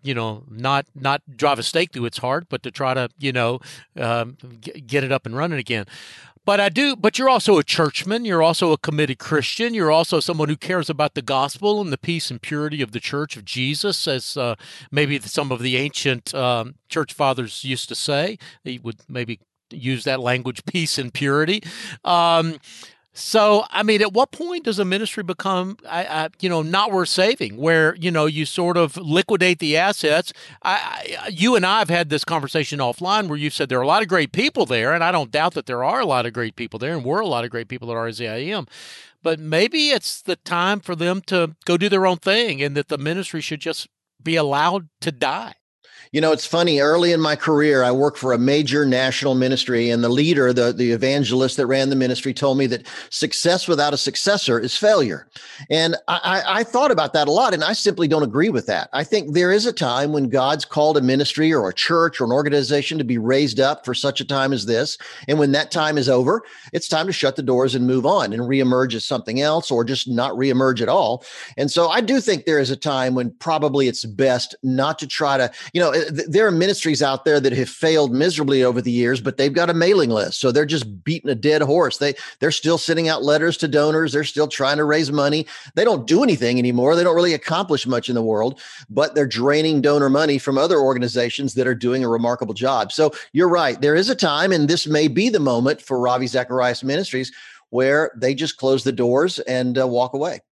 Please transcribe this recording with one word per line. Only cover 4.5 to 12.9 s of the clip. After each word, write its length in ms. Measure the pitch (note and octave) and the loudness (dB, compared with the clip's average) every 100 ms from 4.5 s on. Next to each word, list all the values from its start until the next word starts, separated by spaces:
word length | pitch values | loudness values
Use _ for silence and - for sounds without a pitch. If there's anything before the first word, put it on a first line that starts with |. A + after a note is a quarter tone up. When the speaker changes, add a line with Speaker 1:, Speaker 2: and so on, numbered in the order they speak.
| A#2 | -18
Speaker 1:
g-, 180 | A2 - | -18 -18
get 240 | B2 C#3 | -4 -2
it 80 | C#3 | 0
up 140 | C3 B2 | -4 -4
and 100 | A#2 | -6
running 240 | E3 D3+ | -6 -6
again. 260 | A#2 A#2 G2 - - - - _ - | -4 -6 -6 -14 -20 -20 -20 _ 0
But 140 | G3+ | 2
I 100 | G3+ | 2
do, 260 | E3 C#4+ B3+ | 0 -2 2
but 220 | G3+ - | 0 2
you're 100 | C4+ | 2
also 300 | B3 - F#3+ | 2 4 4
a 60 | |
churchman. 600 | C#3+ - D#3 - F3+ A3 | 4 0 0 -2 -6 -6
You're 200 | A#3 F3 | -2 2
also 280 | D#3+ E3 F3 | 2 2 0
a 60 | D3+ | 0
committed 400 | - D3+ D3+ C3 | -2 -2 -2 -4
Christian. 560 | - D#3 C3+ - A#3 | -4 -2 -2 -4 -4
You're 160 | A#3 D#3+ | 0 2
also 300 | D#3+ D#3+ E3+ | 2 2 -2
someone 280 | D#3 E3 D3+ | -2 -2 -2
who 80 | D3+ | -4
cares 360 | - F#3 D#3 | -4 -4 -4
about 240 | D3+ D3+ - | -2 -2 -4
the 80 | |
gospel 580 | A#2+ C3+ C#3 - G#3 G#3+ | -2 -2 -2 -2 -2 0
and 100 | F#3+ | -2
the 60 | C3+ | -6
peace 320 | - E3+ - | -6 -6 -6
and 100 | B2 | -10
purity 440 | - D3+ D3+ D3 | -8 -6 -4 -4
of 80 | B2 | -6